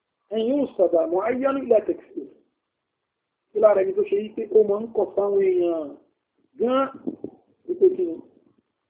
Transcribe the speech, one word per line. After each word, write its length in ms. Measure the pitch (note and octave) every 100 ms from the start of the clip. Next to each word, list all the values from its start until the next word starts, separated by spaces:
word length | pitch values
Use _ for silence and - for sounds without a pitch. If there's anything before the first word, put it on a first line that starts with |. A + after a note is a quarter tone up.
| _ _ _
أن 80 | G#3+
ينسب 540 | A3+ C#4+ C4+ - F3 E3+
معين 640 | D#3+ F3 A3 B3 C4+ C#4
إلى 200 | B3+ A3
تكفير." 460 | - - - - - - _ _ _ _ _ _ _ _ _ _ _ G#3+
Kí 40 |
lára 220 | G#3+ F#3+
ẹni 120 | F#3+
tó 80 | G3
ṣe 160 | G3 G3
yí 120 | G#3+
pé 140 | - A3
ó 160 | A3
máa 160 | G#3 G3+
ń 120 | A3+
kọ̀ 120 | A3 F#3+
fáwọn 300 | - G3+ G3
èèyàn 540 | F#3+ F3+ F3 E3 D3 C#3+ _ _ _ _ _ -
gan-an 300 | A#3 C4 C4 - - - - - _ _ -
wípé 180 | - F#4
kí 140 | - F4+
ni? 100 | - - _ _ _ _ _ _